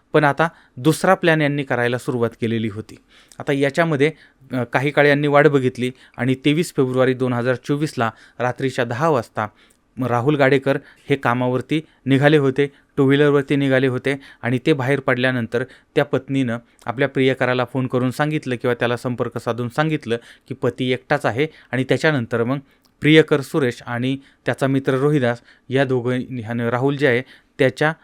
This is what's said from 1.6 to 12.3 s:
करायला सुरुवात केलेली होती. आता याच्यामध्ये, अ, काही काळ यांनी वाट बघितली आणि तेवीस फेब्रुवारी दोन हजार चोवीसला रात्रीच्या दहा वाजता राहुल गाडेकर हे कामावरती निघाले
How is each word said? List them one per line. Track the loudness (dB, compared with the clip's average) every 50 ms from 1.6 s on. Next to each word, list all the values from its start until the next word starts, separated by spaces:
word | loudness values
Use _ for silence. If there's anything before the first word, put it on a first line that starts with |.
करायला | -4 -4 -2 -2 0 -2 -2 -4
सुरुवात | -4 -4 -4 -2 -2 -4 -4 -4
केलेली | -4 -4 -2 -2 -4 -4
होती. | -6 -8 -14 -14 -16 -20 _ _ _ -20 _ _ -16 -10
आता | -4 -4
याच्यामध्ये, | -2 0 0 0 0 0 0 0 2 0 0 0 -2 -4 -18 _ _ _ -14 -8
अ, | -6 -6 -4
काही | -2 -2 -2 -2 0
काळ | 2 4 4
यांनी | 4 4 2 2
वाट | 4 4 6 6
बघितली | 6 4 4 2 0 -2 -2 -6 -6 -6 _ -20 -16 -8
आणि | -4 -2 -2 -2
तेवीस | 0 0 0 2 0 -2 -2 0
फेब्रुवारी | 0 0 2 2 2 2 2 2
दोन | 0 -2 -2
हजार | -2 -2 0 -2 -2
चोवीसला | -4 -2 -4 -4 -2 -4 -4 -2 -2 -4 -4 -4 -8 -20 -16 _ -4
रात्रीच्या | -4 -4 -4 -2 -4 -4 -2 -2 -4
दहा | -4 -2 -2 0 0
वाजता | 0 0 -2 -4 -6 -6 -6 -6 _ _ _ _ _ _ _ _ -10 -6 -4 -2
राहुल | 0 0 0 0 2
गाडेकर | 4 4 4 4 2 2 0 -2 -2 -4 -12 -20 _ _ -4
हे | -2
कामावरती | 0 0 0 0 0 0 -2 -2 -4 -4 -4 -4 -4 -6 _ _ _ 0
निघाले | 2 2 4 4 6